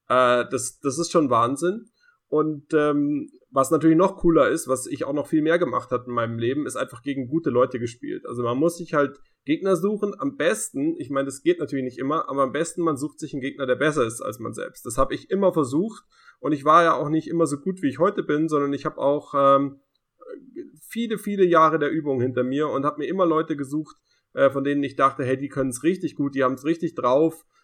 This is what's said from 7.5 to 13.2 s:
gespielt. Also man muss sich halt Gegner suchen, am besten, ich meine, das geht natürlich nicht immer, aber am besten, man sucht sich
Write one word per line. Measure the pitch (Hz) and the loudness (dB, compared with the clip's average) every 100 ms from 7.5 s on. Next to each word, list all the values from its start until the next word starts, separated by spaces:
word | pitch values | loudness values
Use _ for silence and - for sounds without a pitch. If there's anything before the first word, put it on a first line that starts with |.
| 120 127 120 | 2 2 0
gespielt. | 117 - 98 95 - | -8 -8 -10 -10 -8
Also | 120 | -4
man | 117 127 | -2 0
muss | 170 170 | 0 0
sich | 170 | -2
halt | 151 139 - - _ | 0 0 -4 -20 _
Gegner | 135 160 190 175 | -4 -2 0 2
suchen, | 196 208 208 - | 0 -2 -4 -4
am | 139 139 | -6 0
besten, | 160 214 - 135 156 165 | 0 0 -4 -4 -2 -4
ich | 127 | -4
meine, | 139 139 | -4 -4
das | - | -2
geht | 165 175 | 0 0
natürlich | 147 135 | -2 -4
nicht | 127 - | -6 -4
immer, | 135 156 - | -4 -2 -2
aber | 139 | -2
am | 131 | 0
besten, | 143 165 - | -2 -4 -2
man | 165 135 | -2 -2
sucht | 147 | -6
sich | - | -8